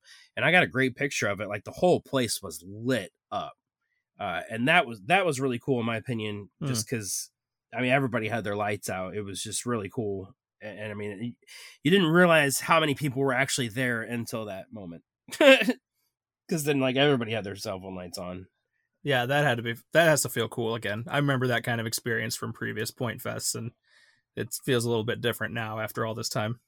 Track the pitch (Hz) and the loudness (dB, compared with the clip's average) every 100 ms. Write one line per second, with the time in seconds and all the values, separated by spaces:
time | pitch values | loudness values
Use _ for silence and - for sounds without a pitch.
0 | - - - - 135 175 156 127 131 123 | -18 -20 -12 0 4 4 4 2 0 0
1 | 143 - 110 101 101 104 - - 180 139 | -4 -2 -2 -2 -4 -6 -8 0 4 4
2 | - 131 113 - 95 - 87 101 120 123 | 2 -2 0 -4 -8 -14 -14 -8 -2 -2
3 | 92 _ - 101 73 - _ _ _ _ | -2 _ -8 -8 -8 -12 _ _ _ _
4 | _ - 98 87 - 113 127 175 139 110 | _ -8 -6 -6 -6 -2 4 4 2 -4
5 | 98 185 180 127 135 120 - 127 117 113 | 2 2 2 0 -2 -2 0 0 0 -2
6 | 113 113 107 104 98 - 143 120 110 117 | -4 -4 -4 -6 -12 -8 -4 -2 -2 -4
7 | 98 - - _ _ _ _ 113 127 139 | -4 -6 -8 _ _ _ _ -2 2 2
8 | 131 117 107 113 104 101 104 104 - 92 | 2 -2 -2 -4 -2 -2 -2 -2 -4 -6
9 | 92 98 98 92 110 98 123 117 98 - | -4 -6 -8 -8 -8 -6 -4 -4 -4 -4
10 | 107 98 92 - _ _ 107 95 107 104 | -4 -4 -8 -16 _ _ -14 -10 -10 -8
11 | 104 98 120 - - - - - 143 196 | -8 -6 -8 -10 -18 -20 -20 -4 4 4
12 | 160 170 180 160 143 127 - 165 156 131 | 6 6 8 6 4 0 4 4 4 0
13 | 147 123 139 123 135 - 120 107 131 117 | -2 0 0 2 0 0 -2 -2 -2 -2
14 | 110 120 110 117 107 95 - 110 92 82 | -4 -6 -4 -6 -8 -10 -12 -14 -12 -14
15 | _ _ - - 294 262 208 - _ _ | _ _ -10 6 8 8 6 -2 _ _
16 | _ _ _ _ - 170 147 139 131 131 | _ _ _ _ -6 -2 0 2 2 4
17 | 147 135 113 113 98 98 110 95 95 92 | 4 4 2 -4 -4 -8 -6 -8 -8 -10
18 | 90 90 90 92 92 _ _ _ _ _ | -10 -10 -10 -10 -12 _ _ _ _ _
19 | 143 127 120 143 147 117 117 117 _ 156 | -2 0 2 2 2 0 -2 -6 _ 4
20 | 170 151 127 - 110 - 113 113 107 107 | 6 6 2 -2 -2 -2 -2 -2 -2 -4
21 | 117 139 143 131 127 117 120 117 113 - | -2 0 2 2 2 0 0 -2 -2 -4
22 | 123 113 113 - 117 - 117 110 110 - | -2 -2 -2 -6 -8 -6 -6 -4 -6 -4
23 | 120 110 113 110 - 113 113 _ _ _ | -6 -6 -8 -6 -4 -6 -8 _ _ _
24 | _ _ _ - 113 - - 123 117 117 | _ _ _ -8 -8 -6 0 2 2 0
25 | 110 107 117 117 110 113 110 110 110 - | 0 -2 -2 -2 -4 -6 -6 -4 -6 -4
26 | 113 110 117 - 107 120 | -4 -4 -4 -2 -4 -4